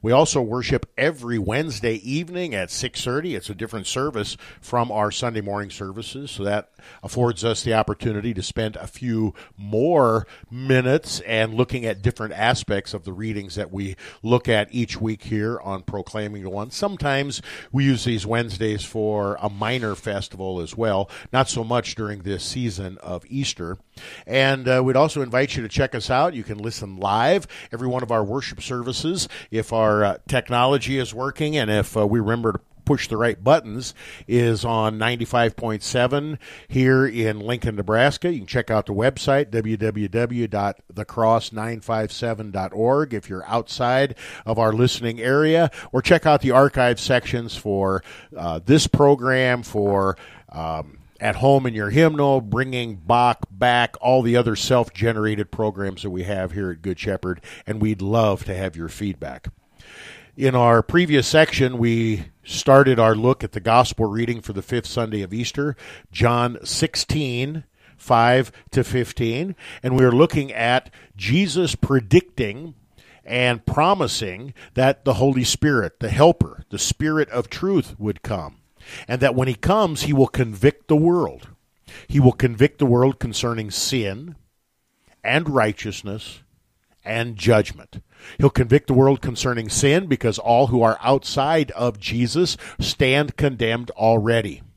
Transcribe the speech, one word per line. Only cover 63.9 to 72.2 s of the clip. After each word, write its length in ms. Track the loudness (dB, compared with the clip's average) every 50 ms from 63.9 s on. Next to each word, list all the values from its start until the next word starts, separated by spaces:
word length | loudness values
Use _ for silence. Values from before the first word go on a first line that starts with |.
| 0 -2 -2
reading 340 | -2 -2 -4 -4 -4 -4 -6
for 140 | -8 -10 -10
the 80 | -10
fifth 240 | -8 -4 -6 -6 -4
Sunday 340 | -4 -4 -4 -4 -2 -4 -6
of 140 | -6 -6 -6
Easter, 420 | -6 -6 -4 -4 -4 -4 -4 -4 -8 -14 -20 -20 -20 _ _
John 460 | -2 2 2 2 4 2 0 -2 -4 -8 -8
sixteen, 1000 | -8 -2 -2 -2 -2 -2 -4 -4 -2 -2 -2 -2 -2 -2 -4 -4 -4 -6 -10 -12 _ _ _ _ _ _ _
five 520 | 0 2 4 6 6 6 6 4 2 0 -6 -20 _ _
to 120 | -2 -2
fifteen, 720 | 0 0 -2 -2 -2 -4 -4 -4 -2 -2 -2 -2 -4 -6 -8 _ -16 -20 -18 -8
and 160 | -4 0 4 6
we 60 | 6
are 80 | 6
looking 380 | 8 6 6 6 4 -2 -2 -2
at 380 | -4 -2 0 2 2 2 0 -4 _ -20 -20 _ _
Jesus 600 | -10 -2 2 2 2 2 2 2 0 0 0 0
predicting 1000 | -2 0 2 2 2 4 6 6 6